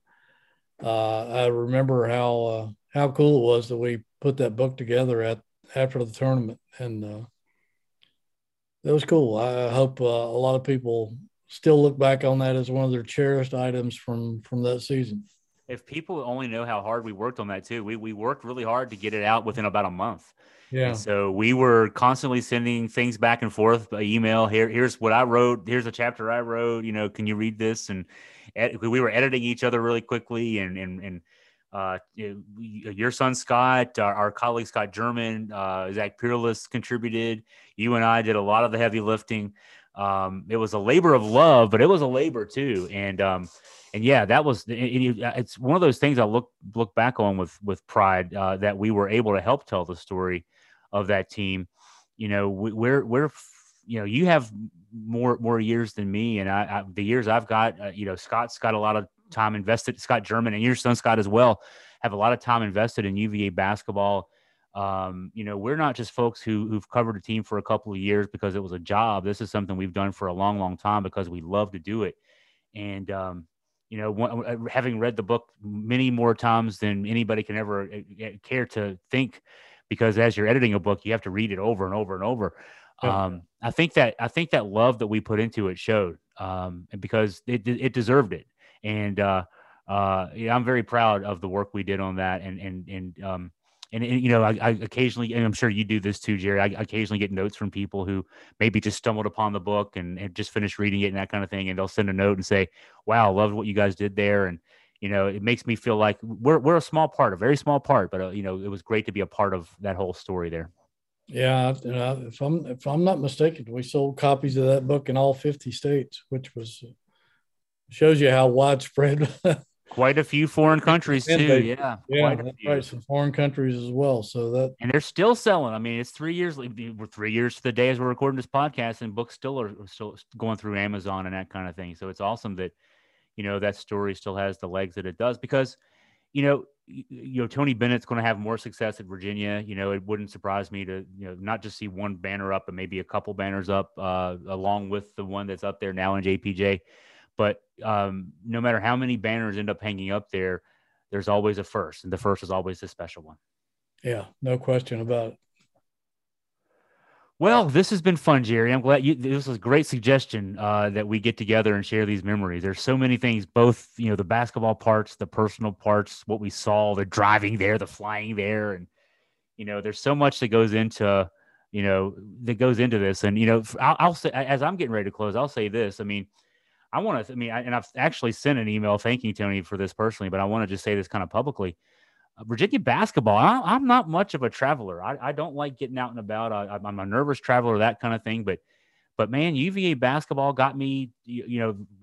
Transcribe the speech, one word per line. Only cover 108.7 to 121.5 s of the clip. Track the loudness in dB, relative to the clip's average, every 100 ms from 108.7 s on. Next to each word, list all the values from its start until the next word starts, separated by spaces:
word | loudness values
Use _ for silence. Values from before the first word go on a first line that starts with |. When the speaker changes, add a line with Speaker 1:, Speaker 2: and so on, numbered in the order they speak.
| -10
Speaker 2:
great | -2 0 0
to |
be | -2
a | -2
part | 0 0
of | 0 -6 -8
that | -6 -4
whole | -4
story | -6 -6 -6 -4
there. | -6 -10 _ _ _ _ _ -12
Speaker 1:
Yeah, | -2 2 4 2 0
you | -4
know, | -4 -2 -4 -8
if | -6
I'm, | -2 -2 -4
if | -8 -4
I'm | 0
not | 2 2
mistaken, | -2 2 0 0 -8
we | -10
sold | -4 0 0 2
copies | 2 2 2 2
of | 4
that | 4 2
book | 0 0
in | 2
all | 2
fifty | 2 -2 -4 -6
states, | -6 0 0 -2 -10 -8
which | -8 -8
was, | -12 -14 -14 -20 -20 _ _ _ _ _ _ _ _ _
shows | 4 6 6
you | 6
how | 6 6
widespread | 6 4 4 0 0 2 2 0 0
<laughs> | 0 0 -4 _ _
Speaker 2:
Quite | 2 4 4
a |
few | 2 2 2
foreign | 4 6 6
countries | 6 4 4 0 2
Speaker 1:
fan | 4
Speaker 2:
too. |
Speaker 1:
base. | 6